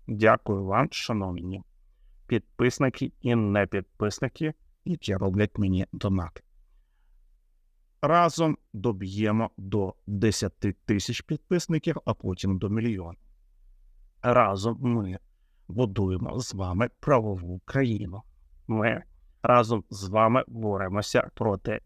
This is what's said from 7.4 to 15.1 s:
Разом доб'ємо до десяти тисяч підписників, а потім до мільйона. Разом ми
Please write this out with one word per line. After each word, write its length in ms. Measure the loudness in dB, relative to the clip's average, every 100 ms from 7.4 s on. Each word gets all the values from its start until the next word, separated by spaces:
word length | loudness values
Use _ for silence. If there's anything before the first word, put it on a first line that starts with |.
| _ _ _ _ _ -4
Разом 580 | 2 4 4 2 0 0 _
доб'ємо 800 | -4 -2 -2 -4 0 2 2 -2 -6
до 380 | -4 -2 -2 -6 -6
десяти 640 | 2 2 2 -4 -4 -4
тисяч 480 | -4 0 0 0 -8
підписників, 760 | -6 -8 -2 -2 0 -2 -2 -4
а 100 | -4
потім 440 | -4 -4 -4 -2 -2
до 100 | -2
мільйона. 500 | -2 -2 -4 -8 -14 _ _ _ _ -20 -20 -20 -20 -20 _
Разом 560 | 2 4 4 2 -2 -2
ми 380 | 0 0 -2